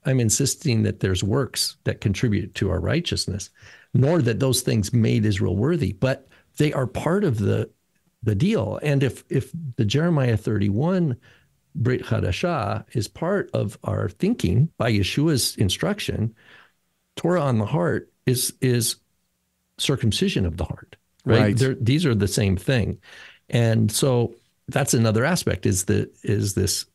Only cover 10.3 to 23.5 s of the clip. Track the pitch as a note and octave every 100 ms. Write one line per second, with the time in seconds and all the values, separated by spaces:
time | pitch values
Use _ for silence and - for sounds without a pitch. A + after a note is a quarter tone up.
10.3 | A2 - G#2+ G2+ G2+ D#3 F#3 E3 A#2 _
11.3 | _ _ _ _ - A#2+ B2+ - A2 F#2+
12.3 | F#2 F3+ E3 G2+ G#2+ - B2+ G#2 - E3
13.3 | G3 - B2 A2 - - G2+ G2+ - F3+
14.3 | A#3+ - F#2+ D#3+ _ A2+ G#2 F#2 - D3+
15.3 | C#3+ - - G#2 - E3 G#3 - G2+ A2
16.3 | - - - - _ _ _ _ - E3
17.3 | F3+ C#3+ A#2+ G#2 D#3 F3 A2 - _ -
18.3 | A#2+ - - C3 A#2+ A2+ - _ _ _
19.3 | _ _ _ _ _ - C3+ A#2 - G3
20.3 | E3 F#2 E2 E2+ - - - _ _ -
21.3 | A2+ G#2+ A2 C3 C3 A2+ C#3+ E3+ A2+ G2+
22.3 | - G2+ F#2 - C3 F2+ - - - -
23.3 | - _